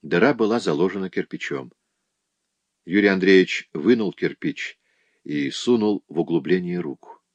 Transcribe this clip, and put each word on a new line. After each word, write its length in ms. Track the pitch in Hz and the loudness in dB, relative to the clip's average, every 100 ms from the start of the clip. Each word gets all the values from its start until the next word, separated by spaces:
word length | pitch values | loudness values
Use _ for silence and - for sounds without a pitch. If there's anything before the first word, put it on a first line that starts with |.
Дыра 320 | 80 87 117 | -2 2 2
была 260 | 131 110 117 | 2 0 0
заложена 500 | 98 73 92 98 95 | -2 0 0 -2 -8
кирпичом. 640 | - - 87 - 69 64 _ _ _ _ _ _ _ _ _ _ _ - | -6 -8 -8 -8 -8 -10 _ _ _ _ _ _ _ _ _ _ _ -2
Юрий 220 | 95 101 | 2 2
Андреевич 600 | 95 92 95 92 - - | 2 6 6 6 0 -8
вынул 380 | 80 78 120 104 | -4 2 2 2
кирпич 680 | - - - - - - - _ _ _ _ | -4 -6 -4 -6 -6 -12 -14 _ _ _ _
и 260 | - 147 139 | -8 -4 -4
сунул 540 | 135 - 120 107 101 _ | -4 0 2 2 -2 _
в 120 | 80 | -4
углубление 600 | 82 82 73 92 90 87 | -2 -2 0 -2 0 -6
руку. 400 | 78 65 - - _ | -6 -10 -16 -20 _